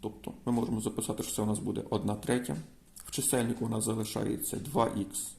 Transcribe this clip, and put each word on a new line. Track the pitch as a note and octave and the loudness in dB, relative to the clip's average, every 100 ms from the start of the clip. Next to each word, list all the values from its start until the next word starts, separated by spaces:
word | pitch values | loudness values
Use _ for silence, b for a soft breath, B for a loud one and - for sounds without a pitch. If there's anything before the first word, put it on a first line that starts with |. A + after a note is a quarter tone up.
Тобто | A2 G#2+ - - - | -6 -6 -10 -6 0
ми | |
можемо | A#2+ A#2 A2+ | 2 2 0
записати, | A2 - - G#2+ | 0 -2 -2 -2
що | - | -2
це | - | 0
у | G#2+ | 2
нас | G#2 | 2
буде | - - - | 0 -2 0
одна | G#2+ G2+ G#2 | 0 2 0
третя. | - B2 B2 D3 - - - - - | 2 2 2 -4 -6 -16 -20 -16 -8
В | |
чисельнику | - C3+ C3 A#2 A#2 A2+ | -2 2 4 2 2 0
у | |
нас | A2+ | 0
залишається | A2 A2 A2 A2 G#2+ A2+ - G#2 | 2 0 0 0 0 -2 -2 -4
два | - C#3 A2+ | -2 4 4
ікс | - G2 - - | 2 -2 -4 -8